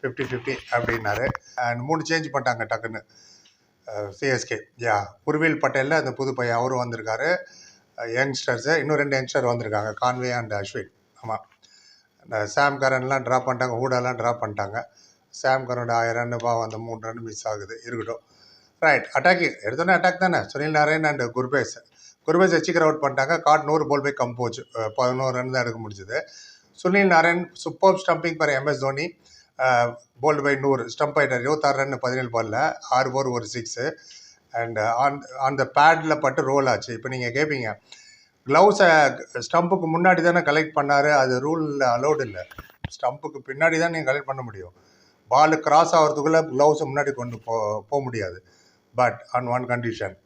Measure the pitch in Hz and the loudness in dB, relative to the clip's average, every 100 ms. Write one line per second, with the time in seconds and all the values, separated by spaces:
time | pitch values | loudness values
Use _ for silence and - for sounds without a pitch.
0 | 131 123 131 123 139 123 - 120 117 117 | -8 -6 -6 -6 -6 -8 -2 -2 0 -2
1 | 107 104 131 - - - 123 120 127 160 | -2 -2 -4 -6 -10 -6 -4 -4 -2 -4
2 | 151 165 156 135 123 117 110 113 113 110 | 0 -2 -2 -4 -2 -4 -4 -6 -6 -12
3 | - _ _ _ _ _ _ _ - 104 | -16 _ _ _ _ _ _ _ -12 -10
4 | 104 95 139 123 - 110 - _ 117 104 | -10 -4 -2 -2 -2 -8 -10 _ 0 0
5 | 101 - - 151 160 151 139 139 135 160 | -2 -8 -4 0 0 2 0 0 0 0
6 | 135 127 135 127 120 117 123 127 120 117 | 0 -4 -4 -2 -2 0 0 -2 -2 -6
7 | 110 110 151 180 - - - _ _ - | -6 -2 0 0 -4 -20 -20 _ _ -10
8 | 117 117 139 131 - 120 123 160 139 151 | -4 0 0 -2 -2 -2 0 0 2 0
9 | 143 135 127 147 123 120 110 104 107 104 | 2 0 0 0 0 0 -2 -2 -4 -2
10 | 123 127 127 123 110 104 98 127 - _ | 0 0 -2 -4 -4 -6 -6 -8 -10 _
11 | _ _ 113 107 - _ _ _ - _ | _ _ -8 -8 -10 _ _ _ -20 _
12 | _ _ - 110 104 - 143 139 135 131 | _ _ -8 -4 -2 0 0 2 0 0
13 | 127 135 123 127 127 123 127 117 131 123 | 0 -2 0 0 0 -2 -2 -2 0 0
14 | 123 120 113 120 110 101 101 110 - _ | 0 -2 -2 -2 -6 -6 -6 -6 -10 _
15 | _ _ _ - 135 131 123 123 117 117 | _ _ _ -4 0 0 -2 -4 0 0
16 | 117 117 120 120 117 117 113 110 117 113 | 0 -2 -4 -4 -2 -2 -2 -8 -10 -10
17 | 113 117 113 107 110 107 98 113 117 120 | -10 -12 -12 -10 -8 -8 -10 -14 -10 -8
18 | 110 117 _ _ _ _ _ _ 160 135 | -8 -10 _ _ _ _ _ _ 4 4
19 | - 143 175 180 156 - 104 131 170 180 | 0 0 2 2 0 -4 -8 -4 2 4
20 | 180 180 185 160 98 139 151 156 151 160 | 2 2 0 0 -2 -6 -2 2 2 2
21 | 156 139 120 120 123 139 117 120 _ _ | 0 0 -2 -2 0 0 -2 -8 _ _
22 | - _ - 165 185 165 - 170 156 151 | -20 _ 0 4 6 4 2 2 2 2
23 | 139 131 135 165 147 156 143 156 139 143 | 0 0 0 2 4 4 4 0 2 0
24 | 139 139 123 120 120 117 - 117 110 107 | -2 -2 -4 -2 -6 -6 -12 -6 -6 0
25 | 123 127 131 127 127 127 120 113 110 98 | 0 0 -2 -2 -2 -2 -2 -4 -10 -14
26 | 98 131 - - - - _ - 185 196 | -6 -6 -6 -18 -20 -20 _ -6 0 4
27 | 196 170 165 175 170 - 170 165 190 190 | 6 6 6 2 -4 -8 -10 4 4 4
28 | - 165 165 156 151 135 139 147 135 135 | 2 0 0 0 0 0 0 0 -2 -2
29 | 175 - _ - _ - 131 123 120 117 | -6 -8 _ -20 _ -2 2 4 2 -2
30 | _ _ 143 151 143 139 139 135 117 - | _ _ 0 2 0 0 2 0 -2 -4
31 | 147 151 139 123 123 151 147 135 135 131 | -2 2 0 0 -2 0 0 0 -2 -2
32 | 127 127 123 117 110 113 151 - - 127 | -2 -2 -2 -2 -2 -2 -2 -4 0 0
33 | 135 131 135 120 104 160 - - 135 - | 2 0 -2 -2 -6 -10 -10 -6 -6 -8
34 | - - - _ _ 117 117 110 107 117 | -18 -20 -20 _ _ -6 -4 -2 -2 2
35 | 139 143 139 131 131 139 127 147 151 165 | 0 0 -12 -4 -2 0 0 6 6 6
36 | 156 151 139 127 135 139 135 107 - 113 | 2 0 0 0 0 2 2 0 -2 -10
37 | 127 127 120 127 156 139 113 101 _ - | -8 -6 -4 -2 -2 -2 -4 -8 _ -20
38 | - - _ _ - 147 202 208 185 160 | -20 -20 _ _ 2 6 6 8 6 8
39 | 143 - - 123 117 170 175 185 160 160 | 4 2 -10 -10 0 0 2 0 0 2
40 | 180 175 170 175 147 151 156 147 143 143 | 4 4 4 2 2 0 0 -2 2 2
41 | 143 147 131 127 143 165 156 143 127 120 | 4 4 4 0 0 -2 -2 0 0 2
42 | 139 151 123 95 - - - _ - - | 2 0 -2 -8 -14 -16 -20 _ -14 -6
43 | 123 135 156 139 135 135 165 160 170 165 | -6 -6 -12 -14 -12 0 0 2 0 -2
44 | 135 143 139 135 123 101 90 _ _ _ | -2 -2 -4 -8 -8 -14 -16 _ _ _
45 | _ _ _ 123 156 156 151 147 165 165 | _ _ _ 4 6 4 4 4 6 4
46 | 151 147 147 160 160 127 147 151 147 139 | 4 2 2 2 2 4 4 4 -2 -2
47 | 139 120 120 113 117 113 107 107 101 143 | -2 -4 -8 -10 -4 -4 -2 -6 -4 -4
48 | 131 117 95 92 _ _ _ _ _ 117 | -4 -6 -6 -10 _ _ _ _ _ 0
49 | 123 104 - 123 123 123 120 120 120 107 | 0 0 -4 -4 -2 -4 -2 -4 -4 -6
50 | 101 95 | -8 -10